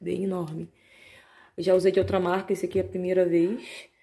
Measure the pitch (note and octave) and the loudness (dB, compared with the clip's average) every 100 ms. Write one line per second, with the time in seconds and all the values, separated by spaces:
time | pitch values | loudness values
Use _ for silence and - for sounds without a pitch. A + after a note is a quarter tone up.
0 | F3 F3 F#3+ F3+ D#3+ D#3+ E3+ _ _ - | -6 -4 -2 -4 -6 -8 -12 _ _ -20
1 | - - _ - _ - F3 F#3 F#3+ F#3 | -20 -20 _ -20 _ -4 2 4 4 2
2 | F#3+ G3 F3 F#3 F#3+ F#3+ F3 F#3+ F#3 F#3 | 2 0 0 0 -2 -4 -2 -2 -2 -4
3 | F3+ F#3 F3 E3+ F3 A#3+ - - - _ | 0 2 4 4 2 -2 -10 -16 -20 _